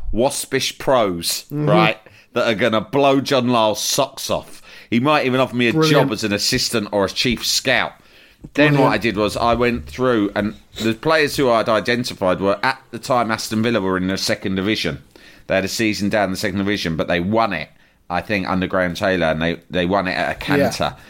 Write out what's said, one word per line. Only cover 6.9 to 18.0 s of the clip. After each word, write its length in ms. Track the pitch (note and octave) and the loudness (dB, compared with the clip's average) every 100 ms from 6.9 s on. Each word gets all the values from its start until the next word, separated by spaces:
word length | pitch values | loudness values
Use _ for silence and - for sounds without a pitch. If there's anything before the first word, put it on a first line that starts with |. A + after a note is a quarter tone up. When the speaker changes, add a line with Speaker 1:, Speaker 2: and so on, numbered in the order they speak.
Speaker 1:
or 140 | G#2 F#2+ | 0 0
a 40 | |
chief 360 | - B2+ A2+ - | 0 -2 -2 -2
scout." 480 | - C3+ A#2 E2+ - - - - _ - | -2 0 0 -2 -6 -20 -20 -20 _ -6
Then 200 | - D3 | 2 4
what 40 | C#3+ | 4
Speaker 2:
Brilliant. 160 | B2+ | 4
Speaker 1:
I 40 | G#2+ | 2
did 180 | A2+ G2 | 0 0
was 200 | G#2 - | 0 0
I 160 | A#2 A#2 | 0 2
went 320 | A#2+ A#2+ - | 0 -2 -6
through, 440 | - B2+ A#2 G2+ G#2 | -2 0 2 0 -2
and 200 | G#2 G#2 - - | -4 -6 -14 -4
the 120 | A2 | -2
players 420 | A2+ D#3+ D#3+ D3 - | -2 0 2 2 0
who 140 | C3 | 2
I'd 180 | A2+ G#2 | 2 2
identified 720 | G#2+ F#2+ A#2+ - F2+ F#2 F2 | 0 0 -2 -4 -2 0 2
were, 200 | G2 G2 | 0 0
at 160 | B2+ - - | -2 -4 -10
the 80 | A#2 | -10
time, 320 | - B2 A2 | -2 0 0
Aston 320 | A2 - A2 | -4 -4 -2
Villa 180 | A#2 A2+ | 0 0
were 160 | F#2+ F#2 | 0 0
in 100 | F#2 | 0
the 100 | F#2+ | -2
second 380 | - G#2+ G#2 F#2+ | -2 -4 -4 -2
division. 440 | G2 G#2 E2 C#2 - - - - - | -2 -2 -4 -6 -12 -20 -20 -18 -2
They 80 | F#2+ | -2
had 100 | F#2+ | 0
a 20 | |
season 400 | - A2 F#2+ G2+ | 0 -2 0 -2
down 160 | G#2+ F#2+ | 0 0
in 60 | |
the 60 | F#2 | -2
second 220 | G#2 G2 | -4 -2
division, 360 | G2 G2+ E2+ D#2+ | -2 -2 -2 -4
but 120 | E2 | -2
they 120 | F2 | -2
won 340 | F2+ A2 A2 | 0 0 0
it, 160 | E2 D2+ _ _ _ | -2 -10 _ _ _